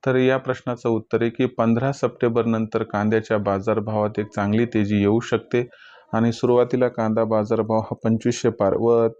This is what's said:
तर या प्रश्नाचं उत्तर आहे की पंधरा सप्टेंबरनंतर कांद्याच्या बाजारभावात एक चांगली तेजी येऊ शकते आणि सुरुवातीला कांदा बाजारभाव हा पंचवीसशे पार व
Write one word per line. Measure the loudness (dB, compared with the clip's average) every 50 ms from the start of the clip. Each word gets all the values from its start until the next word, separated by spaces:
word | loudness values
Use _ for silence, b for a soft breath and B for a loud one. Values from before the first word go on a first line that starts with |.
| 0
तर | 0 2
या | 2 4 4 2
प्रश्नाचं | 0 -2 -4 -6 -6 -4 -8 -8 -4 -2 -2
उत्तर | -2 -2 -2 _ -2 0
आहे | 0 0
की | 0 0 -2 -2 0
पंधरा | 0 2 2 2 2 0 -2
सप्टेंबरनंतर | -2 -2 -4 -4 -2 0 -2 0 2 0 0 0 0 -2 -2 -4 -4 -4 -4
कांद्याच्या | -2 -2 -2 0 2 0 0 0 0 -2
बाजारभावात | -2 0 0 -2 0 0 -2 -2 -2 -2 -4 -2 -2 -2 -2 -2 -4
एक | -6
चांगली | -6 -4 -2 -2 0 2 0 0
तेजी | 0 0 -2 0 2 2 2
येऊ | 2 4 2 2
शकते | 0 0 -4 -4 -2 -2 -2 -2 -2 -2 B B B B B B B B -2
आणि | 0 0 0
सुरुवातीला | 0 0 0 2 4 4 2 2 0 0 0
कांदा | 0 0 -2 -2 0 0 0 0
बाजारभाव | 0 0 0 0 0 0 -2 0 0 0 -2
हा | -2 -4 -10 -4 -2
पंचवीसशे | 0 0 2 0 -2 -2 0 -2 -2
पार | 0 2 0 2 2 2
व | 2 2 2 4 2 0 -2 _